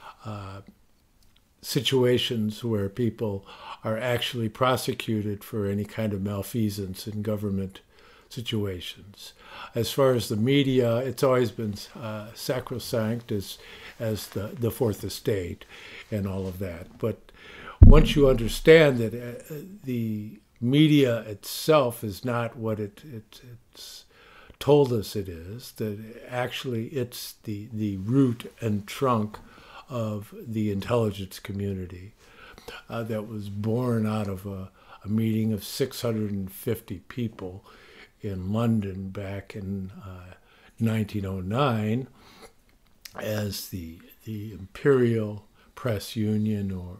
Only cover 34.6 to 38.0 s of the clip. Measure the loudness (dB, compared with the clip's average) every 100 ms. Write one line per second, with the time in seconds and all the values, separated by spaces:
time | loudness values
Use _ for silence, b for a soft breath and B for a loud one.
34.6 | -10 b b b -2 0 2 2 0 -2
35.6 | -4 -4 -4 -2 -2 -2 -2 -4 -6 -6
36.6 | -4 -4 -6 -12 -10 -6 -6 -6 -12 -12
37.6 | b b b b